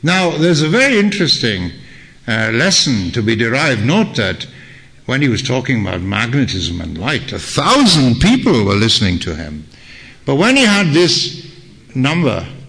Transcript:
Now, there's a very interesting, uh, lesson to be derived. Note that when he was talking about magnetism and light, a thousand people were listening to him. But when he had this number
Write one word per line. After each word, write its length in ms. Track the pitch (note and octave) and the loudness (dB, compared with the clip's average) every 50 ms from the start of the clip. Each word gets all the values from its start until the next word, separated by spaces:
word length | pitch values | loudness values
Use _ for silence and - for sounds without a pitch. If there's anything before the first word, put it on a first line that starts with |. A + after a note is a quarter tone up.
| - | 0
Now, 280 | D3+ F3+ F#3+ F#3 F3 | 0 0 2 0 0
there's 320 | D3+ D3 D#3 F3 F3 D3 D#3 | 0 2 2 2 2 2 2
a 60 | D#3 | 2
very 300 | E3 A#3 C4 C#4 C4 G#3 | 2 2 2 2 2 2
interesting, 720 | G3+ G#3 G3+ - - - - - - A#2 G#2 F#2+ F2+ F2 E2+ - - - - - - - - - - | 2 2 0 0 0 0 0 0 0 -2 -2 -2 -4 -6 -8 -10 -18 -20 -20 -20 -20 -20 -20 -16 -6
uh, 240 | - A2+ A2 A2 A2 A2+ | -4 -2 -2 0 0 0
lesson 600 | A#2 D3+ F#3+ F#3 - - - C3 G#2+ F#2+ F2 E2 | 0 0 2 2 0 0 0 0 -2 -2 -2 -4
to 100 | A#2 G#2+ | -2 0
be 140 | G#2+ A#2 | 0 0
derived. 480 | G#2+ A#2+ A2+ A#2 C3+ D#3 D#3 C3 A2 G2+ | 0 0 0 0 0 0 0 0 0 0
Note 300 | A#2 D#3+ G#3+ A3 - - | 0 2 2 0 0 -2
that 300 | - G#2+ F#2+ F#2+ - - - - - - - - - - - - - - | -4 -4 -4 -4 -6 -10 -16 -16 -20 -20 -20 -20 -20 -20 -20 -20 -18 -8
when 140 | - B2 C3+ | -4 -2 0
he 80 | D3 C#3 | 0 0
was 140 | A2+ - - | 0 0 -2
talking 400 | - B2+ C3 B2 B2+ C3+ A2+ G2+ | -2 -4 -4 -2 -2 -2 -2 -2
about 180 | F#2 F#2 F#2 | -2 -4 -4
magnetism 800 | F2+ F#2+ G2+ G2+ A2+ A#2 B2 C#3+ C3+ - F#2+ F#2 F2 E2+ F2 E2+ | -4 -4 -2 -2 -2 -2 0 -2 -2 -2 -2 -4 -4 -4 -6 -6
and 160 | E2+ D#2+ D#2+ | -8 -8 -8
light, 340 | D#2+ F#2 B2+ D3+ A2+ - - | -6 -6 -4 -4 -4 -6 -8
a 80 | G#2 F#2+ | -10 -10
thousand 800 | - - - - C#3 F3 A#3+ C#4+ C#4+ G#3+ E3+ D#3 C3+ B2+ A#2+ C3 | -10 -6 -4 -2 0 2 4 4 6 4 4 4 4 4 4 4
people 440 | C#3 F#3+ A#3+ B3+ G#3+ B3 F3+ A#2+ G#2 | 4 4 4 4 4 2 2 4 2
were 100 | G2 G2+ | 2 2
listening 440 | G2+ G#2+ A2+ - - G#2+ F#2+ F2 E2 | 2 2 2 2 2 2 0 0 -2
to 160 | - F#2 E2 | -4 -6 -8
him. 320 | D2+ D#2+ D2+ D2+ D2+ D#2 - - - - - - - - - - - - | -8 -8 -10 -12 -14 -14 -16 -20 -20 -20 -20 -20 -20 -20 -20 -20 -12 -4
But 120 | - C#3 | -2 0
when 200 | C#3 F3+ A3+ C4 | 2 2 2 4
he 80 | C#4 C4 | 4 4
had 300 | G#3+ G3+ G3+ G3+ E3 C#3 | 4 2 2 2 2 2
this 520 | D#3+ F3+ E3 - - - - - - - - - - - - - - - - - | 2 2 2 2 -2 -4 -6 -8 -12 -16 -18 -20 -20 -20 -20 -20 -20 -20 -12 -4
number 520 | C3 B2+ C#3 D#3 F3 E3+ C3+ G#2+ F2+ E2+ - - - - | -2 -2 0 0 0 0 0 0 -2 -6 -10 -14 -16 -20